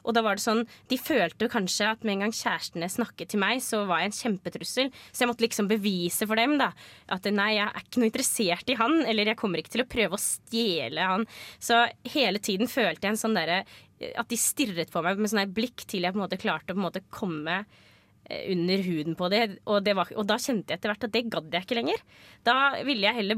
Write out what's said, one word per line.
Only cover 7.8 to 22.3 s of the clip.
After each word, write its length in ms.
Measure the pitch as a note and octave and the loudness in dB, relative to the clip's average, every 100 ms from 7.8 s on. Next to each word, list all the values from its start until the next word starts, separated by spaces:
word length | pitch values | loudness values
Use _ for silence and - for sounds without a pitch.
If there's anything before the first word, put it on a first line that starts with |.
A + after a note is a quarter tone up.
| - | -4
ikke 160 | - | 2
noe 80 | A3 | 2
interessert 640 | B3+ C4 - F#3+ E3+ - | 2 -2 0 0 0 0
i 60 | A#3+ | 0
han, 160 | A#3 E4 B3+ | 2 4 2
eller 240 | A3 G#3 | 2 2
jeg 80 | A3+ | 0
kommer 240 | G#3+ D#3+ | -2 -2
ikke 140 | - A3 | -4 -4
til 80 | |
å 60 | A#3+ | -2
prøve 260 | B3 G3 G3 | 0 0 0
å 40 | |
stjele 800 | - - - A3+ A#3 E3 A#2+ D#3 F#3 | -4 -4 -4 -2 0 0 -2 -2 0
han. 220 | F#3+ A3 - - - | 0 -2 -8 -18 -8
Så 220 | - A#3 A#3+ - - D#4 | 2 4 4 0 -4 0
hele 260 | A3+ G3+ | 2 0
tiden 240 | - F#3+ B3 | -2 0 0
følte 400 | - G3 D#3+ G3+ | 2 0 0 -2
jeg 80 | |
en 60 | G#3+ | -2
sånn 160 | A3 G#3 | 0 0
derre, 220 | D#3+ F3+ - - - - - - | 2 0 -2 -14 -20 -12 -8 -6
at 140 | A3+ | -4
de 80 | A#3 | -2
stirret 480 | - - B3 E3+ D#3+ | 0 0 -2 -2 -4
på 140 | F3 E3 | -2 0
meg 160 | G3 | 0
med 80 | G#3 | 0
sånn 140 | G#3+ | 0
her 80 | G3 | 0
blikk 320 | F#3 B3 - - | -2 -4 -6 -8
til 160 | G3 | -2
jeg 140 | F3 G3+ | -2 -2
på 20 | |
en 60 | F#3 | -4
måte 140 | F#3+ | -2
klarte 320 | G#3+ D#3 - | -2 -2 -2
å 60 | F#3+ | -2
på 20 | |
en 60 | F3+ | -2
måte 160 | F#3+ - | -4 -10
komme, 460 | - G3 D#3 D3+ F3+ G#3+ - - - _ _ - | -6 -4 -4 -2 -4 -4 -16 -20 -20 _ _ -10
eh, 240 | - - F3+ | -8 -2 0
under 260 | F3 G3 | 2 0
huden 320 | F#3 D#3+ D#3 E3 | 0 -2 -2 -2
på 100 | F3+ | 0
det, 140 | G#3 A3 F#3 - | 2 0 -4 0
og 140 | G#3 G3+ | 0 2
det 80 | G3 | 0
var, 80 | F3 - | 0 -2
og 80 | G3+ | 0
da 140 | A3 | 0
kjente 320 | C4 A3+ - | 0 -2 -2
jeg 60 | F3 | -4
etter 80 | A3 G#3 | -2 -2
hvert 100 | A#3 | -2
at 80 | |
det 100 | A3+ A#3 | -2 -2
gadd 240 | E3+ D#3 | -4 -2
jeg 140 | E3+ F#3 | -4 -2
ikke 100 | A#3 | -2
lenger. 240 | B3+ A4+ - - - | 0 -2 -6 -20 -20